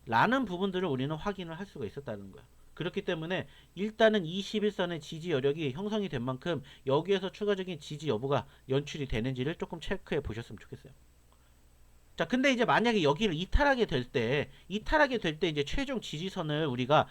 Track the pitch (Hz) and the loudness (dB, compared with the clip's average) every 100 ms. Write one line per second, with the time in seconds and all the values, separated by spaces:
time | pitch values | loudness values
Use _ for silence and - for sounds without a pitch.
0 | - 117 156 262 233 175 196 180 185 131 | 0 4 4 4 0 -2 -2 0 -2 0
1 | 135 156 196 196 170 160 196 - 107 - | -2 -2 -4 -6 -8 -10 -12 -8 -8 -8
2 | 135 104 98 - - - - - 175 185 | -10 -10 -12 -18 -20 -20 -20 -8 -6 -6
3 | 190 170 160 180 - - - - 208 214 | -4 -4 -2 -4 -6 -14 -20 -6 -6 4
4 | 220 214 160 185 196 214 208 196 180 170 | 6 6 0 -6 -2 0 0 0 -2 -2
5 | - 160 170 143 139 147 151 127 208 214 | -8 -10 0 2 2 0 -2 -4 -4 -2
6 | 196 135 120 127 175 165 - - - 139 | -2 -4 -4 -4 -2 -4 -4 -10 0 0
7 | 175 196 185 - 208 196 185 165 - 151 | 2 0 0 -4 -2 0 -2 -8 -10 -8
8 | 151 139 135 139 - - - 135 147 160 | -2 -2 2 0 -2 -16 -2 -2 -2 -8
9 | 131 120 123 127 131 170 - 170 - 190 | -2 0 0 -2 -4 -4 -8 -8 -6 -6
10 | - 160 139 110 117 107 - - - - | -2 -4 -2 -8 -10 -14 -16 -18 -18 -20
11 | - - - - _ _ - - - - | -20 -20 -20 -20 _ _ -20 -20 -20 -20
12 | - - 170 254 277 247 233 147 226 220 | -20 -6 0 4 4 4 4 4 4 4
13 | 143 151 220 156 185 - 285 269 214 131 | 4 4 2 0 2 4 4 4 2 0
14 | 123 135 113 143 120 - - 196 - 311 | -2 -2 0 0 -2 -8 -8 -6 2 4
15 | 285 247 175 156 185 147 139 - 269 247 | 4 2 -2 0 -2 0 -2 -2 -2 -4
16 | - 151 185 185 156 147 156 123 123 147 | -6 -8 -6 -6 -4 -2 0 -2 4 4
17 | - | 4